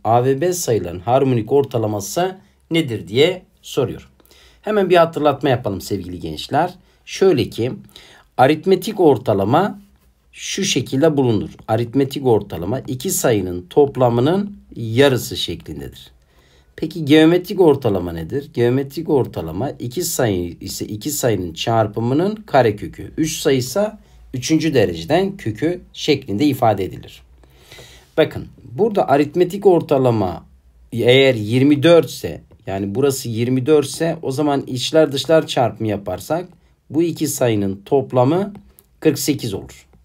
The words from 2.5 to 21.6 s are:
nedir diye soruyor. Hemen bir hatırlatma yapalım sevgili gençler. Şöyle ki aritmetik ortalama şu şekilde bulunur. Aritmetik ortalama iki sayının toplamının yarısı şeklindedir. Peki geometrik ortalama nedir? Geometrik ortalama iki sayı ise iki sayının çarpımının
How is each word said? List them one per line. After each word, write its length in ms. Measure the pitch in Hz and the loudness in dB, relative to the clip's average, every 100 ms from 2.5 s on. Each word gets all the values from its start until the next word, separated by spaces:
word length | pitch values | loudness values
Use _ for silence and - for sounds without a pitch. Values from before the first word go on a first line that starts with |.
| _ - | _ -6
nedir 380 | 165 139 104 85 | -4 -2 -6 -4
diye 340 | 117 165 180 - _ | 2 2 0 -10 _
soruyor. 480 | - 151 90 80 - _ _ _ _ _ | -8 -4 -4 -6 -18 _ _ _ _ _
Hemen 280 | 202 214 185 | -4 0 4
bir 60 | 175 | 4
hatırlatma 520 | 165 156 147 131 147 | 4 2 0 0 0
yapalım 320 | 123 104 92 | 0 -2 -6
sevgili 400 | - 101 90 87 | -6 -8 -8 -10
gençler. 540 | 80 76 - 139 180 - _ _ | -10 -10 -4 -2 -2 -6 _ _
Şöyle 460 | - - 190 143 101 | -16 2 4 4 0
ki 220 | - 123 110 - - - - _ - | -4 -6 -6 -14 -20 -20 -20 _ 2
aritmetik 640 | 135 156 190 190 233 214 | 4 4 2 0 0 2
ortalama 800 | 160 113 - 98 98 151 208 - - _ _ _ _ | 4 4 2 0 2 2 0 -4 -18 _ _ _ _
şu 320 | - - - | -14 -8 -4
şekilde 520 | 185 143 - 131 165 143 | -2 -2 -2 2 2 4
bulunur. 340 | 123 104 80 - - | 2 0 -2 -10 -4
Aritmetik 580 | 110 117 135 135 143 131 | -2 -2 -2 -2 0 2
ortalama 540 | 107 - 87 98 127 | 2 0 -8 -6 -6
iki 300 | - 127 190 | -6 -8 -6
sayının 560 | - 143 107 92 90 - | -2 0 0 -2 -6 -2
toplamının 840 | - 139 127 123 120 139 196 202 - - - | 2 2 2 2 2 2 0 -2 -10 -18 -12
yarısı 600 | 113 117 139 120 - 92 | -2 2 4 2 -4 -8
şeklindedir. 760 | - 82 - 69 67 - - _ _ _ _ _ _ - | -8 -8 -12 -14 -14 -16 -20 _ _ _ _ _ _ -10
Peki 280 | 160 170 | -8 -4
geometrik 560 | 139 156 160 175 180 196 | 4 6 6 4 0 2
ortalama 520 | 170 131 113 92 87 | 4 4 0 -2 -4
nedir? 380 | 85 82 139 - | -8 -6 -8 -6
Geometrik 540 | 120 120 131 135 170 160 | -2 0 0 -2 -6 -2
ortalama 600 | 143 101 101 80 85 139 | 0 0 -6 -8 -6 -6
iki 320 | - 120 180 | -8 -8 -6
sayı 540 | 165 - 117 90 87 82 | -4 -2 0 -2 -4 -10
ise 260 | - - - | -12 -10 -10
iki 240 | 107 104 | -8 -6
sayının 420 | - 127 104 - | -2 0 -2 -4
çarpımının 840 | - | -6